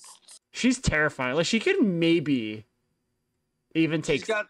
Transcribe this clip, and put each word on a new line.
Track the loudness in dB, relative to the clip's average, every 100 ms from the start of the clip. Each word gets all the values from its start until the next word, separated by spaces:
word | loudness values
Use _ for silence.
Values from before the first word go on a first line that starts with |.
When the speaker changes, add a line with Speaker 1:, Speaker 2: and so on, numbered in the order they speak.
| -20 -20 -20 -20 _
Speaker 1:
She's | -2 0 0
terrifying. | 0 0 0 0 -2 0
Like, |
she | 0 0
could | 0 2
maybe | 2 2 2 2 2 -2 -2 -10 -16 _ _ _ _ _ _ _ _ _ _
even | -2 0 0
take | -2 -2
Speaker 2:
She's | -2
got | -4